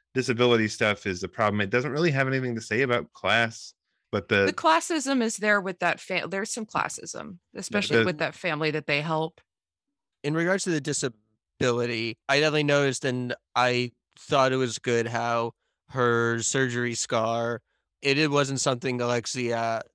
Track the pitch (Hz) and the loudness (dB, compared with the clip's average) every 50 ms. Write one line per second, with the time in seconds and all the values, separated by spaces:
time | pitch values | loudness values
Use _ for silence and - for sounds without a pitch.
0 | _ _ _ 131 123 127 120 113 123 123 120 113 110 107 - - 117 107 101 - | _ _ _ -4 -2 -2 0 2 4 4 6 4 2 0 0 0 0 0 0 0
1 | - 101 92 90 98 90 - - 110 104 104 104 101 95 110 123 127 151 127 147 | -2 -6 -4 -4 -6 -10 -2 0 0 2 2 0 0 0 0 -2 0 -2 -2 0
2 | 170 170 139 135 135 131 135 131 131 123 117 113 - - 107 117 139 127 120 113 | 0 0 2 0 0 0 -2 -2 -2 -4 -6 -6 -4 -2 0 0 2 2 2 0
3 | 73 - _ - - 92 104 117 117 113 110 - - - - _ _ _ _ _ | -2 -6 _ -4 0 2 2 2 2 0 -2 -10 -18 -20 -20 _ _ _ _ _
4 | _ _ - 104 - - 110 101 98 - - - - 320 320 339 - - 349 311 | _ _ -4 -4 0 2 4 4 4 4 2 2 2 4 4 4 2 0 -2 -2
5 | 240 269 277 254 226 226 - - 208 214 208 202 180 190 185 - 175 170 - - | 0 0 0 0 0 0 -2 -2 0 2 2 2 0 -2 -4 0 0 0 0 -2
6 | - - 185 175 - 170 185 196 214 - - 240 220 214 - - - - - - | -6 -6 -4 -4 -4 -4 -4 -6 -4 -6 -6 -8 -8 -6 -2 -2 -2 -2 -4 -10
7 | - - - - 73 76 175 175 _ _ _ - - - 113 - 202 - - 117 | -12 -12 -12 -12 -12 -14 -16 -18 _ _ _ -14 -12 -4 -4 -4 -2 2 2 2
8 | 113 180 165 151 170 143 156 - - 175 156 147 160 156 147 156 143 - 147 143 | 2 2 0 -2 -4 -6 -6 -6 -6 -4 -4 -2 -2 -2 -2 -4 -2 -2 -2 -2
9 | 151 165 160 156 160 165 - _ _ _ _ _ _ _ _ _ _ _ _ _ | 0 -2 -2 -2 -2 -4 -8 _ _ _ _ _ _ _ _ _ _ _ _ _
10 | _ _ _ _ - 147 151 160 170 175 190 190 - 185 170 151 131 151 139 - | _ _ _ _ -4 -2 0 0 2 2 0 0 0 0 -2 -2 -2 -2 -4 -2
11 | - 127 110 _ _ _ _ _ _ _ _ _ 131 127 120 120 120 120 117 113 | -4 -4 -6 _ _ _ _ _ _ _ _ _ 0 2 2 2 0 -2 -2 -2
12 | 113 117 110 - _ - 139 143 151 156 147 151 147 143 143 143 143 139 127 - | -4 -4 -6 -8 _ 2 2 4 4 4 4 2 2 4 4 4 4 2 0 0
13 | - 135 123 127 123 123 123 - _ _ _ 123 123 123 123 123 123 120 - _ | -2 -2 -2 -2 -4 -6 -6 -8 _ _ _ 2 2 4 4 2 -2 -2 -6 _
14 | _ _ _ - - - 151 139 131 131 131 131 131 120 110 - - 127 120 117 | _ _ _ -20 -6 0 2 4 4 4 4 2 0 -2 -4 -4 -2 0 2 2
15 | 113 113 117 117 117 120 120 117 117 117 - _ _ _ _ _ _ _ - 131 | 0 0 -2 -2 -2 0 -2 -2 -2 -4 -8 _ _ _ _ _ _ _ -2 0
16 | 123 120 117 117 117 117 117 117 110 - - 135 135 123 120 120 120 120 117 - | 2 2 4 2 2 2 0 -2 -2 -2 0 0 0 0 -2 -4 -4 -4 -4 -6
17 | - - 127 113 110 113 117 117 117 117 120 107 - _ _ _ _ _ _ _ | -6 -2 -2 -2 0 0 -2 -2 -2 -4 -4 -6 -10 _ _ _ _ _ _ _
18 | - 139 139 143 156 147 143 143 139 135 139 127 - 147 131 120 131 135 123 123 | -2 0 2 2 2 2 2 2 0 0 -2 -2 0 -2 -2 0 -2 -4 -2 -2
19 | 120 120 120 120 107 - - 127 123 117 117 113 113 113 113 110 - - | 0 0 0 -2 -2 -4 -6 -4 -2 -2 -2 -2 -2 -2 -4 -4 -8 -10